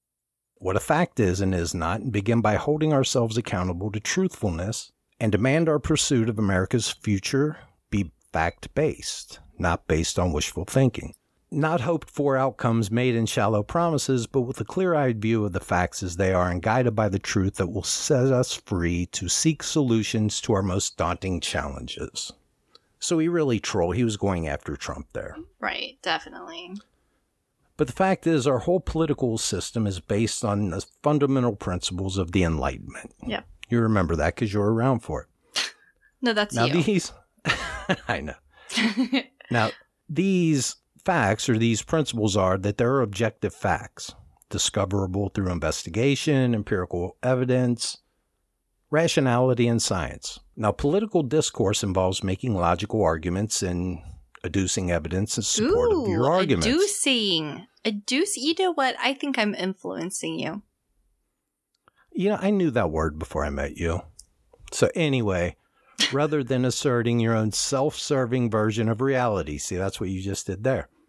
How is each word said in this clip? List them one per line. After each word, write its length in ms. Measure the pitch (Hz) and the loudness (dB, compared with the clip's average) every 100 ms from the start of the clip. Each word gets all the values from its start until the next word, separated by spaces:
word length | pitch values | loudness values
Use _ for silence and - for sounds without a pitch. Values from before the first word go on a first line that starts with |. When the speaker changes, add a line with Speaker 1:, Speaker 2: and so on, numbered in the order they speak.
| _ _ _ _ _ - | _ _ _ _ _ -8
Speaker 1:
what 180 | 92 95 | -2 0
a 40 | |
fact 400 | - 156 175 - | 2 2 2 2
is 200 | 98 90 | 2 2
and 140 | 95 | 0
is 200 | 92 82 | 0 -2
not, 260 | 82 80 107 | -2 -2 -2
and 100 | 131 | -2
begin 300 | 107 101 117 | -2 0 2
by 160 | 107 104 | 2 2
holding 360 | - 151 156 | 0 0 2
ourselves 440 | 143 131 131 117 110 | 2 2 0 0 -2
accountable 560 | - 95 90 87 104 | -2 -2 -2 -4 -4
to 80 | 104 | -6
truthfulness 880 | - - 190 - 104 82 95 - - _ _ - | -2 0 0 0 -4 -2 -4 -6 -10 _ _ -4
and 100 | 113 | 0
demand 380 | 95 127 151 165 | 2 4 2 2
our 100 | 151 | 0
pursuit 500 | - 151 - 131 113 | 2 0 2 2 2
of 100 | 110 | 2
America's 480 | 101 92 95 120 - | 2 2 2 0 -2
future 680 | - - 98 - 135 151 151 - _ - | -4 -2 -2 0 0 0 -4 -16 _ -4
be 200 | 104 90 - _ | -2 -4 -8 _
fact-based, 1080 | 85 82 - - - 151 - - - - - - - | -2 -2 -4 -6 -2 -2 -2 -10 -10 -12 -20 -18 -2
not 280 | 87 85 - | 0 0 0
based 320 | 80 82 - | 0 0 0
on 140 | 87 | 0
wishful 320 | 76 - - | -2 -4 -6
thinking. 500 | - 135 131 - - - _ _ - | -2 2 2 0 -12 -16 _ _ -8
Not 280 | 147 156 170 | -2 0 0
hoped-for 560 | 175 160 - - 143 131 | 0 -2 -4 -2 2 2
outcomes 560 | 135 - 120 113 101 | 0 0 0 2 0
made 240 | 113 127 117 | 0 2 2
in 100 | 110 | 0
shallow 380 | - 104 107 | 0 2 0
promises, 640 | 104 170 170 147 - 127 113 | 0 0 0 0 0 0 0
but 140 | 135 | -2
with 180 | 123 - | -2 -6
a 40 | |
clear-eyed 560 | 110 - 185 156 135 110 | -6 -2 2 2 2 0
view 240 | 110 113 | 2 2
of 80 | 104 | 0
the 60 | 87 | -2
facts 420 | - 90 87 - | 0 0 0 -2
as 160 | 95 85 | -6 0
they 160 | 95 | 2
are 160 | 92 90 | 4 2
and 140 | 87 | 0
guided 320 | 104 120 123 | 0 2 2
by 140 | 107 107 | 2 0
the 100 | 98 | 0
truth 380 | - 104 95 - | 0 0 0 0
that 100 | 92 | -4
will 100 | 101 | -2
set 440 | - - - 139 131 | -4 -4 0 2 4
us 280 | 123 127 | 2 2
free 520 | - - 98 85 87 90 | -4 -4 0 0 0 -2
to 220 | - 87 | -4 -2
seek 360 | - 165 147 | 0 0 0
solutions 760 | - 156 131 113 104 110 107 - | -2 0 2 2 2 0 0 0
to 100 | - | 0
our 100 | 98 | 2
most 340 | 98 92 - - | 2 0 -2 -2
daunting 440 | 87 85 95 87 | -2 -2 -2 -4
challenges." 880 | - 90 73 67 - - 73 - - - _ _ _ _ _ - | -2 -4 -4 -8 -10 -10 -10 -10 -12 -14 _ _ _ _ _ -8
So 180 | - 165 | -2 0
he 80 | 160 | 2
really 320 | 175 143 110 | 2 2 0
trolled. 380 | - 104 85 92 | 0 0 2 2
He 80 | |
was 120 | 117 104 | 0 0
going 280 | 101 90 80 | 0 0 -2
after 300 | 69 - 71 | -4 -6 -10
Trump 320 | - - - | -8 -10 -10
there. 240 | - - - 359 - | -10 -10 -14 -18 -8
Speaker 2:
Right, 400 | 202 - - 254 | -8 -6 -10 -10
definitely. 720 | 185 165 160 180 180 165 175 202 - _ _ _ _ _ _ _ _ - | -6 -6 -6 -16 -16 -16 -14 -16 -18 _ _ _ _ _ _ _ _ -4
Speaker 1:
But 100 | 151 | -2
the 60 | |
fact 320 | - 190 190 165 | 0 0 2 2
is, 180 | 160 127 | 2 4
our 120 | 127 | 2
whole 180 | 170 180 | 2 0
political 580 | - 160 160 143 131 110 | 0 -2 0 2 0 0
system 480 | - 95 - 117 104 | -2 -4 -4 -2 0
is 100 | 92 | -2
based 440 | - 104 110 - | -2 0 0 -2
on 240 | 110 101 101 | 0 0 0
the 160 | 87 - _ | -4 -8 _
fundamental 540 | 147 151 139 135 123 104 | 2 2 4 2 2 0
principles 600 | - 90 - 90 95 95 | -4 -4 -4 -4 -4 -2
of 120 | 85 | 0
the 100 | 95 | 2
Enlightenment. 680 | 85 80 67 65 - - - - - | 2 2 -2 -4 -12 -14 -16 -12 -8
Speaker 2:
Yep. 180 | 214 - - - | -8 -8 -16 -2
Speaker 1:
You 100 | 117 | 2
remember 340 | 113 107 85 82 | 4 4 2 2
that 200 | 78 - | 0 0
'cause 160 | 110 | -2
you 80 | 104 | 0
were 120 | 101 | 2
around 280 | 113 127 117 | 2 2 0
for 220 | - 151 | -2 -10
it. 400 | - _ _ - - - _ _ _ - | -10 _ _ -8 -8 -10 _ _ _ -4
Speaker 2:
No, 100 | 247 | 0
that's 220 | 208 208 | 0 0
Speaker 1:
Now 120 | 117 123 | 2 2
Speaker 2:
you. 160 | 175 | 2
Speaker 1:
these, 300 | 160 196 - - _ _ | 2 2 -2 -12 _ _
<laughs> 640 | - - - - - 180 - | -4 -2 -4 -8 -4 -4 -2
I 140 | 92 | -4
know. 140 | 76 - _ _ - | -6 -12 _ _ -8
Speaker 2:
<laughs> 520 | - 220 214 254 262 - _ - | -2 0 0 0 0 -4 _ -2
Speaker 1:
Now, 200 | 120 110 - _ _ - | 2 2 -2 _ _ -8
these 680 | 147 196 185 165 147 - - _ _ | 0 2 4 4 2 0 -8 _ _
facts 440 | - 170 104 110 - | 0 2 2 2 2
or 100 | 110 | 2
these 240 | 117 110 | 4 2
principles 540 | - 160 139 117 107 98 | 0 0 0 0 2 4
are 200 | 95 95 | 2 2
that 200 | 98 104 | 0 0
there 140 | 120 | 2
are 100 | 139 | 2
objective 500 | 113 95 113 - 101 | 0 0 -2 -2 -6
facts, 600 | - 98 82 - - - - - _ - | -2 0 0 -4 -16 -16 -16 -20 _ -8
discoverable 800 | - - 104 98 98 95 95 98 | -4 -2 0 0 0 0 -2 -2
through 200 | - 95 | -2 -2
investigation, 1040 | 85 78 - - 85 135 139 156 139 127 | 0 -2 -2 -4 0 2 2 2 2 2
empirical 640 | 113 98 98 87 90 92 - | 0 0 -2 -2 -4 -6 -2
evidence, 760 | 127 127 123 127 123 117 - - _ _ _ _ _ _ _ _ - | 0 2 2 2 2 0 -4 -10 _ _ _ _ _ _ _ _ -2
rationality, 760 | 147 165 165 131 120 127 120 120 | 2 2 2 4 4 4 4 2
and 160 | 117 | 2
science. 560 | - 92 69 - - - _ | 0 -2 -4 -8 -14 -16 _
Now, 160 | - 107 | -4 -2
political 540 | - 143 185 214 175 | 0 2 2 2 0
discourse 580 | 131 151 - - 101 104 | 2 0 0 0 0 2
involves 400 | 104 92 92 95 | 0 2 2 0
making 320 | 95 95 127 | -2 -2 0
logical 480 | 95 85 90 101 110 | 2 2 2 0 2
arguments 580 | 87 82 87 90 104 - | 2 2 -2 -2 -2 -2
and 380 | 90 87 90 82 - - - - | -2 -2 -4 -6 -12 -20 -20 -12
adducing 460 | 87 98 92 - 90 | -4 -2 0 0 0
evidence 460 | 85 80 92 107 - | 0 0 -2 -2 -2
in 60 | |
support 500 | 104 - 240 453 480 | -2 0 2 2 4
Speaker 2:
Ooh, 100 | 370 | 2
Speaker 1:
of 40 | 220 | 0
your 200 | 113 131 | 2 2
arguments. 360 | 180 196 104 185 | 2 2 2 2
Speaker 2:
adducing. 1000 | 302 392 - 294 247 202 165 151 170 - _ | 2 0 0 0 2 2 0 -2 -8 -14 _
Adduce. 520 | 214 208 - 254 403 - | -6 -4 -2 -2 0 -2
You 180 | 277 330 | -2 0
know 120 | 370 | 0
what? 220 | 311 262 247 | 0 -2 0
I 120 | 247 | -2
think 220 | 277 294 262 | -2 -2 0
I'm 180 | 208 - | 0 0
influencing 840 | 185 185 - 185 170 - 165 160 | -4 -4 -8 -6 -6 -6 -6 -6
you. 240 | 147 202 - _ _ _ _ _ _ _ _ _ _ _ _ _ _ | -6 -8 -14 _ _ _ _ _ _ _ _ _ _ _ _ _ _
Speaker 1:
You 160 | - 190 | -2 0
know, 100 | 208 | 0
I 100 | 190 | 0
knew 200 | 208 170 | 2 2
that 200 | 117 90 | 2 0
word 280 | 78 78 76 | 0 -2 -2
before 260 | 71 78 | -6 -2
I 60 | 73 | -2
met 260 | 69 73 78 | -2 -4 -4
you. 260 | 82 82 - - - _ _ _ - | -2 -2 -6 -20 -20 _ _ _ -8
So 180 | - 117 | 0 0
anyway, 600 | - 156 131 104 90 87 - _ _ _ | 2 0 0 0 0 -2 -6 _ _ _
Speaker 2:
<laughs> 240 | - - | -4 -2
Speaker 1:
rather 300 | 135 151 151 | 0 0 0
than 220 | 123 127 | 0 0
asserting 560 | 127 - 147 120 117 120 | 0 0 0 2 2 2
your 140 | 113 | 4
own 180 | 113 110 | 2 2
self-serving 1000 | - - 135 147 - - 143 123 127 120 | -2 -2 0 0 -2 -2 0 0 0 2
version 380 | 110 110 107 110 | 2 2 2 0
of 120 | 110 | 2
reality, 580 | 135 131 123 101 76 71 | 0 2 2 0 -2 -6
see, 180 | - 90 | -6 -4
that's 240 | 98 - | -4 -4
what 100 | 95 | -6
you 100 | 95 | -4
just 240 | 98 95 - | -4 -6 -6
did 180 | 95 | -4
there. 240 | 127 120 - _ | -2 -2 -6 _